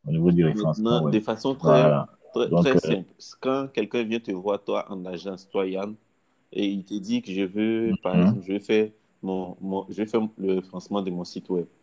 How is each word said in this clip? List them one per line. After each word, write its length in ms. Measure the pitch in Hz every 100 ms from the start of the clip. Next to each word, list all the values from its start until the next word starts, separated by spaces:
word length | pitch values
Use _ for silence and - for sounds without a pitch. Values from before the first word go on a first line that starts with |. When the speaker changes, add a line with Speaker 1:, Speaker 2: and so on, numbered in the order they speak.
| -
Speaker 1:
au 40 |
niveau 200 | 80 87
du 140 | 87
référencement 460 | 80 107 90 92 113
Speaker 2:
Maintenant, 140 | 120 -
Speaker 1:
web. 80 |
Speaker 2:
de 60 | 107
façon 340 | 107 113 135
très, 140 | 135 160
Speaker 1:
Voilà. 400 | - - 71 - _ -
Speaker 2:
très, 160 | 117 120
Speaker 1:
Donc, 160 | 170
Speaker 2:
très 120 | 160 87
Speaker 1:
euh, 20 |
Speaker 2:
simple, 320 | 80 95 85 _ - -
quand 280 | 131 135 135
quelqu'un 320 | - - 123
vient 160 | 110 117
te 100 | 117
voir, 300 | 92 98 101
toi, 240 | - 101 -
en 140 | 95 90
agence, 420 | 87 95 95 -
toi, 180 | - 95
Yann, 280 | 95 104 107 _ _ _ _ _
et 140 | - 101
il 180 | 98
te 100 | 90
dit 260 | 104 95 247
que 100 | 233
je 120 | 95
veux, 500 | 95 104 110 113 113 98
par 120 | -
Speaker 1:
Mhm. 60 | 90
Speaker 2:
exemple, 220 | 90 98 92
je 60 |
veux 60 | 101
faire 300 | - 107 107 _ _ _
mon, 340 | 95 95 92 -
mon, 240 | 95 95 95
je 60 | 92
veux 60 | 110
faire 140 | 117 107 -
le 160 | 95
référencement 480 | 95 90 92 - 101
de 80 | 95
mon 140 | 87
site 240 | 87 95 -
web. 160 | 90 82 _